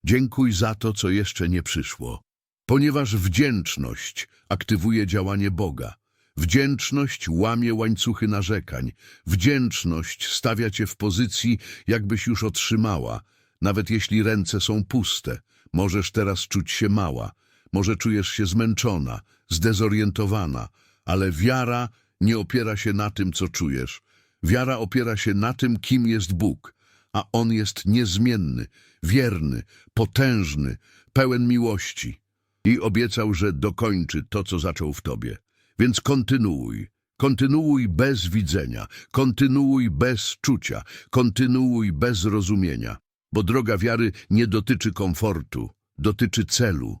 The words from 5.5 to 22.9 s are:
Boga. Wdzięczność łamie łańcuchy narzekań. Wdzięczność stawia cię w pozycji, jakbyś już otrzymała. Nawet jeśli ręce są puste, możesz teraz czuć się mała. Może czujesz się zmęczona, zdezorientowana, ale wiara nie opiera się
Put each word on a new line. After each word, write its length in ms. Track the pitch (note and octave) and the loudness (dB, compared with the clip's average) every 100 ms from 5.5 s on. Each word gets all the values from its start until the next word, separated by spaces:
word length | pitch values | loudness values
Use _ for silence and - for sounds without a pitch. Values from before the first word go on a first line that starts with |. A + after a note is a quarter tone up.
Boga. 440 | F2+ F#2+ C2 A1+ - _ _ _ - | -2 -4 -4 -12 -14 _ _ _ -4
Wdzięczność 920 | E2 B2+ C#3 C3+ - C#3 C#3 - E2+ | 2 2 2 -2 -2 -2 -2 -4 -4
łamie 460 | E2 A2 A#2 A#2 | 0 2 2 0
łańcuchy 540 | A2 A2+ G#2+ - A2 G#2+ | 0 0 0 0 0 0
narzekań. 640 | G2+ F2+ G#2 - B1+ B1+ - - - - | 0 0 -2 -4 -6 -6 -10 -20 -14 -2
Wdzięczność 1040 | F2+ G#2+ C#3 B2 - F2+ E2 E2 - - | 2 4 4 0 0 -2 -2 -4 -8 -6
stawia 380 | - A#2+ A2 A2+ | -2 0 0 -2
cię 160 | G2 G#2 | -2 -4
w 100 | - | -2
pozycji, 600 | G#2 F#2 B2 - A#2+ A2 - - - | -2 0 0 0 0 0 -4 -10 -2
jakbyś 400 | A2+ G#2 G#2+ - | 0 0 -2 -2
już 180 | A2+ | -2
otrzymała. 760 | A2 - - A2+ A2 F2 A1+ A1 _ _ _ _ | -2 -2 0 0 2 -2 -4 -8 _ _ _ _
Nawet 280 | G2 G2+ G2 | 0 0 0
jeśli 320 | A2 - G#2+ | -2 2 2
ręce 380 | G#2+ A2 F2+ G#2 | 2 0 0 -2
są 240 | - G#2+ | 0 0
puste, 540 | G2 B2+ G2+ - - A#1+ _ _ _ | 0 0 0 -4 -6 -10 _ _ _
możesz 380 | E2 G2 G2+ F2+ | 0 0 0 0
teraz 300 | A2 G2+ F#2+ | 0 0 -2
czuć 300 | - G2+ - | -2 -4 -2
się 180 | - G#2+ | 0 2
mała. 440 | G#2 F2+ B1 G#1 _ _ _ _ | 2 0 -4 -8 _ _ _ _
Może 240 | F#2 G2+ G2+ | 0 0 0
czujesz 320 | A#2 G#2 F#2+ | 0 0 -2
się 180 | - G2 | -2 0
zmęczona, 760 | G#2 A2+ G#2 B2 F2+ C2 A1 _ _ _ | 2 2 0 0 -2 -4 -8 _ _ _
zdezorientowana, 1160 | E2 A2 G2+ A2 G#2 G#2 F#2 G#2 G#2+ E2+ B1 A1+ _ _ _ | 0 2 2 2 2 0 0 0 0 -2 -6 -8 _ _ _
ale 280 | - F#2 F#2+ | -2 0 0
wiara 560 | D#2 A2+ B2+ A#2+ A#2+ A#2+ _ _ _ | 2 2 2 0 -2 -4 _ _ _
nie 180 | G#2+ A2+ | 2 2
opiera 380 | F#2 B2+ A2 G#2 | 0 -2 -2 -2
się 160 | A2 | -2